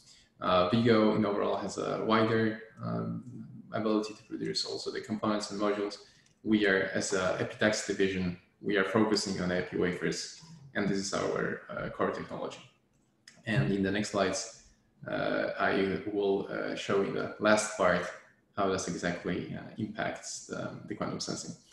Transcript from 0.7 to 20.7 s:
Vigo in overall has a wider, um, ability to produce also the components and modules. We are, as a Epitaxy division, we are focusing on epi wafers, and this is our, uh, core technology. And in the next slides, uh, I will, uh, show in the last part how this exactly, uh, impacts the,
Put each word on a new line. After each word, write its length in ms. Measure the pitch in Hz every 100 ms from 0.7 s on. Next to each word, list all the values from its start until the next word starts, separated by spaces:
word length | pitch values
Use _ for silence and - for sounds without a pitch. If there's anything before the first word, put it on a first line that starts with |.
Vigo 440 | 117 117 110 107
in 120 | 104 101
overall 300 | 101 101 98
has 200 | 101 -
a 260 | 98 98 104
wider, 540 | 110 110 113 113 107 - -
um, 400 | 117 - 113 113 120 117 110 - -
ability 420 | 113 110 107 107
to 80 | -
produce 400 | - 110 110 -
also 260 | - 98 -
the 100 | -
components 500 | - 107 110 104 -
and 100 | 101
modules. 380 | 104 101 104 - - _ _ _
We 240 | 107 107 101
are, 240 | 95 95
as 180 | 107 -
a 240 | 98 92 -
Epitaxy 500 | - - 107 107 -
division, 500 | 98 95 92 92 87 _ _
we 160 | - 101
are 60 |
focusing 560 | 95 110 107 104 98 92
on 100 | 90
epi 240 | 90 - 95
wafers, 640 | 90 87 85 82 - - - - -
and 140 | 104 101
this 80 | 98
is 160 | 95
our, 500 | 92 - - - - -
uh, 200 | - -
core 200 | - 92
technology. 500 | - - - - - - _ _ _ _ _ - -
And 260 | - 104 101
in 120 | 98
the 80 | 95
next 200 | 104 104
slides, 520 | 101 92 - - - - _ _ _ -
uh, 440 | 104 - 104 - -
I 420 | 98 98 95 95 104
will, 380 | 104 98 98 -
uh, 240 | 110 104
show 280 | - - 98
in 120 | 98
the 200 | 98 - -
last 360 | 107 107 - -
part 300 | 92 87 - - - _ _ -
how 140 | 98
this 180 | 92 -
exactly, 640 | 85 87 87 92 87 -
uh, 80 | 90 - -
impacts 720 | 110 - - - - - -
the, 240 | - -